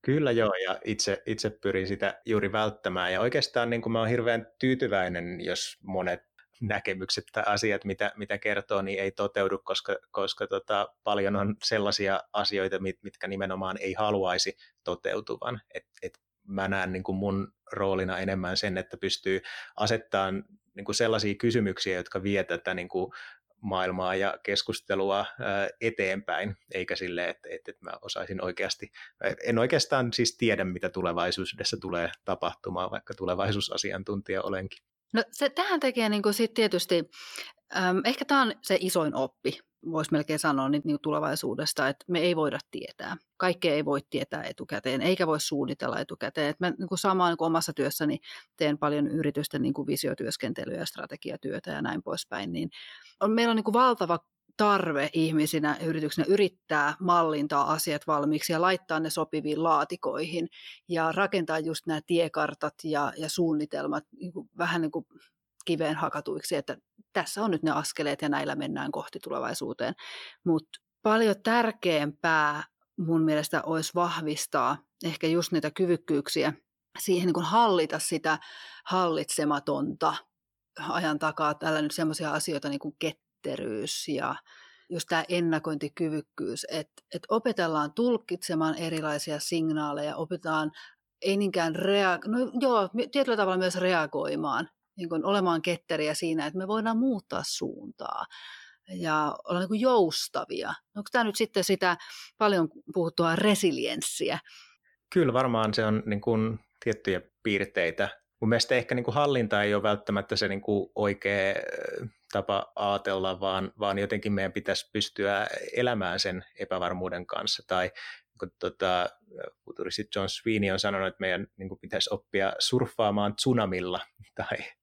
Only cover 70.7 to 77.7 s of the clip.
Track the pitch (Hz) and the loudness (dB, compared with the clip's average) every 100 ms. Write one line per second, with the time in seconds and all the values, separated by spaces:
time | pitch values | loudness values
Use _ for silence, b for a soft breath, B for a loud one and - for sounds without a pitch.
70.7 | - _ _ 220 220 226 196 226 233 226 | -20 _ _ 2 4 4 2 2 4 2
71.7 | 214 180 156 147 151 170 160 151 147 - | 2 2 2 2 0 2 4 4 0 -8
72.7 | _ _ - 160 165 160 151 147 165 - | _ _ -6 2 4 4 4 2 -2 0
73.7 | 160 156 175 175 165 156 151 - 143 123 | -2 0 0 0 0 -4 -4 -2 0 2
74.7 | 147 _ _ 165 160 160 170 165 165 151 | 0 _ _ -6 -2 2 2 2 0 0
75.7 | 151 185 170 - 147 - 160 147 147 _ | 0 2 2 2 0 0 0 0 -2 _
76.7 | _ _ - - 180 180 165 160 214 233 | _ _ -8 0 2 4 2 4 6 6